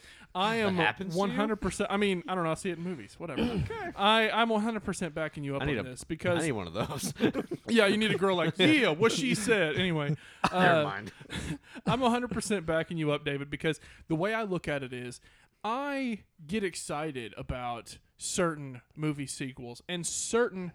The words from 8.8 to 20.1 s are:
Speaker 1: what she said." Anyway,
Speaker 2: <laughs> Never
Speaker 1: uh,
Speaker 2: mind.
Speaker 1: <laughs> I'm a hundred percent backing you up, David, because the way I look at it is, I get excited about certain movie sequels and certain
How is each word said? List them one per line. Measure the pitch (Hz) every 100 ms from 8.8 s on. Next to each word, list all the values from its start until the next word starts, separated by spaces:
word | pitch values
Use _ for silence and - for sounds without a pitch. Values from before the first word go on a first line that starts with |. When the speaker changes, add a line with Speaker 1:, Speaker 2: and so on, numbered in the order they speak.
| 214
Speaker 1:
what | 156 226
she | 262 254 226
said." | 208 214 160 151
Anyway, | 185 160 147 151 -
Speaker 2:
<laughs> | - -
Never | 180 180 165
Speaker 1:
uh, | 147
Speaker 2:
mind. | 98 104 - - - -
Speaker 1:
<laughs> | 285 - - -
I'm | 233
a | 254
hundred | 240 240
percent | 226 - 202 165
backing | 160 165 170
you | 151
up, | 147 151
David, | 139 143
because | 147 160 151 - - -
the | 160
way | 190
I | 220
look | 220 180 170
at | 143
it | 127
is, | 175 135 127 - - _ _
I | 208 240 285 277 254 214 - - 151
get | 214
excited | 196 - - 151 160 131 110 -
about | 123 127 123 117 - - _ -
certain | - - 175 151 139 123 - -
movie | 156 147 131
sequels | - 135 127 120 120 -
and | 180
certain | 165